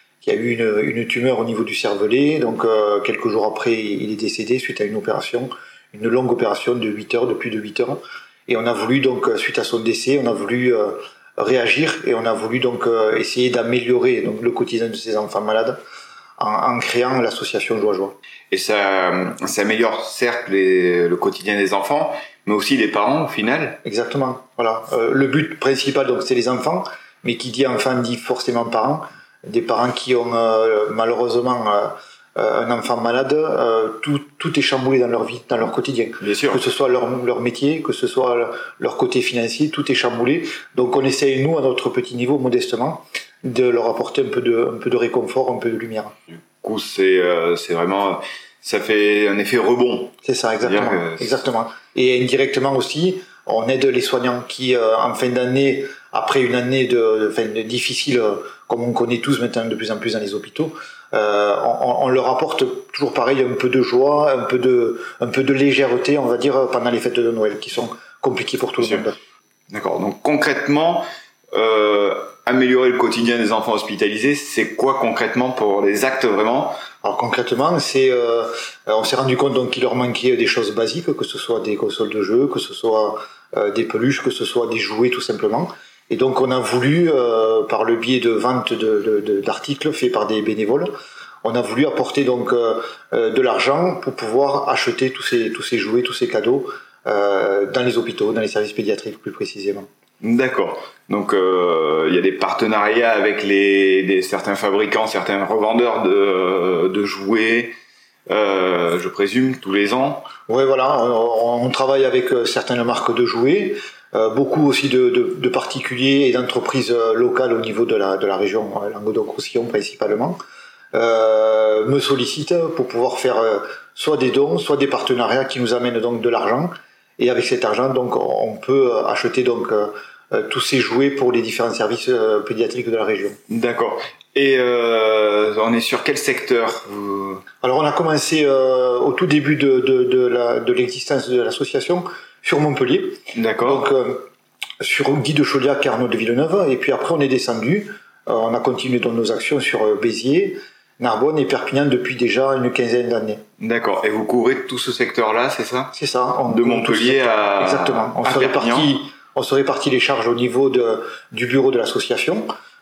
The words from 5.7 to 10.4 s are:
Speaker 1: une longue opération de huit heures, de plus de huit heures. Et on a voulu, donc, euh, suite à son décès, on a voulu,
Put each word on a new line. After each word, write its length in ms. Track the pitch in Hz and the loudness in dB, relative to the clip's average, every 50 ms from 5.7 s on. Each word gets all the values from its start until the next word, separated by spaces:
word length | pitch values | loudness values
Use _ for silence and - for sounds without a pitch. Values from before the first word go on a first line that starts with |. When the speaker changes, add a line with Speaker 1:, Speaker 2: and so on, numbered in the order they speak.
| - - _ _ - | -20 -20 _ _ -10
Speaker 1:
une 140 | 104 110 | -6 -2
longue 240 | 117 117 127 127 120 | 0 2 2 2 2
opération 420 | 120 - 120 104 101 - - 120 123 | 0 2 2 0 0 0 0 -2 -2
de 140 | 120 113 | 0 -2
huit 260 | 107 104 107 98 - - | -4 -4 -6 -4 -4 -2
heures, 140 | 117 117 | 0 0
de 80 | 117 104 | 0 -2
plus 160 | - - 120 | -2 -4 -6
de 80 | 107 107 | -6 -6
huit 200 | 104 104 - - | -6 -4 -4 -2
heures. 180 | 117 123 - - - - - - - - _ _ _ | -2 -2 -4 -8 -10 -14 -18 -18 -18 -20 _ _ _
Et 100 | - 120 | -2 -2
on 80 | 113 117 | 0 0
a 80 | 120 113 | -2 -2
voulu, 280 | 101 107 117 131 139 | -2 0 0 2 2
donc, 260 | 131 131 123 - - | 2 0 0 0 0
euh, 100 | 123 110 | 0 0
suite 220 | - - 123 - - | 0 -2 -4 -2 -4
à 40 | - | -2
son 160 | - 120 113 | -2 -2 -2
décès, 400 | 110 117 110 - - 127 139 143 123 | 0 -2 -2 0 0 0 0 2 2
on 40 | |
a 60 | 120 107 | 0 -2
voulu, 400 | 98 | -2